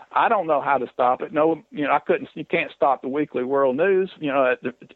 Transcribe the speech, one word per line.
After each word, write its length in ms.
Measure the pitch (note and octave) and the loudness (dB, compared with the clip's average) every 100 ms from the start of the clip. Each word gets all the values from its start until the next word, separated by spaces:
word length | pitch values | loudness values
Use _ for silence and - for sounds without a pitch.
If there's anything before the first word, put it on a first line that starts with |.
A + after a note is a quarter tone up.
| - | -6
I 160 | - F3 | 0 2
don't 180 | A3 E3 | 0 0
know 140 | D3 | -2
how 180 | C#3 C#3 | 0 -2
to 100 | A#2+ | -2
stop 280 | - B2 B2+ | 0 0 0
it. 100 | D3+ | -2
No, 320 | D3+ D#3 D#3 - | 0 0 0 -6
you 140 | - C#3+ | -6 0
know, 80 | |
I 60 | C#3+ | 0
couldn't, 280 | - D#3+ C3+ | 0 -4 -4
you 120 | - D3 | -12 -4
can't 260 | E3+ C3+ - | -4 -4 0
stop 260 | D3+ B2+ | 0 0
the 60 | C3+ | -2
Weekly 380 | C#3+ D3 C3 B2+ | -4 -4 -4 -2
World 320 | C#3 C#3 B2+ | 2 2 2
News. 340 | F#3+ F#3+ F#3+ - | 2 2 0 -6
You 120 | D3+ | -4
know, 200 | C3+ B2+ | 2 2
at 100 | B2 | 0
the, 120 | B2+ - - | -4 -10 -20